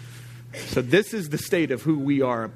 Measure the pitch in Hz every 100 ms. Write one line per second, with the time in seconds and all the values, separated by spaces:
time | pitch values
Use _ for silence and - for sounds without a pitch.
0 | - - - - - - - 135 123 170
1 | 214 226 151 147 - 180 147 123 156 156
2 | 139 139 127 117 110